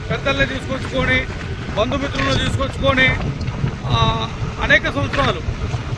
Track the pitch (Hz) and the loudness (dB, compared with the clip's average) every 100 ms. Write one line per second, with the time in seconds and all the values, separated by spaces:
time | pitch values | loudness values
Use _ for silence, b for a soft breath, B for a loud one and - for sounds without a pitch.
0 | - 247 269 277 269 262 262 262 - 254 | -4 -2 0 2 2 0 -4 -6 -4 0
1 | 254 254 - - - - - - 240 269 | 2 2 0 -6 -6 -6 -4 -2 0 0
2 | 277 277 277 262 254 - 269 - 269 262 | -2 -2 0 2 2 0 -2 0 2 4
3 | 262 247 - - - - - - - 226 | 4 4 -2 -4 -4 -2 -2 -2 0 2
4 | 220 226 220 - - - 226 302 320 269 | 4 2 -2 -4 -6 -2 4 4 4 0
5 | 277 277 254 185 - - - - - | 0 2 0 0 -2 -4 -2 -4 -4